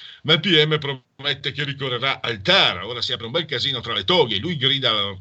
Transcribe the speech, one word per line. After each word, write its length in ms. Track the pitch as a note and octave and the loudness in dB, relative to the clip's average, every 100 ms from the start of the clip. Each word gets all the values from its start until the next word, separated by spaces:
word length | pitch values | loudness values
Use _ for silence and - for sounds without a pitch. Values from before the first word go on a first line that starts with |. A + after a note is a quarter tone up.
| - - | -18 -8
ma 100 | - | 2
il 60 | E3+ | 2
P 240 | F3 D#3+ D3+ | 4 4 4
M 120 | D3+ | 0
promette 760 | C3+ C3+ - - C#3+ C#3+ D3 | -4 -8 -12 -10 -6 -4 -6
che 100 | C#3 | -4
ricorrerà 560 | C#3+ C3+ C3+ B2 C3+ C3+ | -6 -4 -4 -2 -2 -2
al 220 | A#2+ A2+ | -4 -2
tar, 420 | F#2+ F#3+ D3 F#2 | 2 4 4 0
ora 180 | F#2+ A#2+ | -4 -6
si 120 | A2 | -4
apre 140 | B2 A#2 | -6 -4
un 40 | |
bel 140 | D3 D#3 | -4 -4
casino 340 | B2+ C#3 C3 | -2 -2 -2
tra 140 | A2 | -2
le 100 | G#2+ | -2
toghe, 360 | G2 F3+ C3 G2+ | 2 4 4 2
lui 180 | C#3 E3 | -4 0
grida 320 | E3+ E3+ C3 | 0 2 2
alla 280 | A2 G2+ F#2+ | 0 -2 -6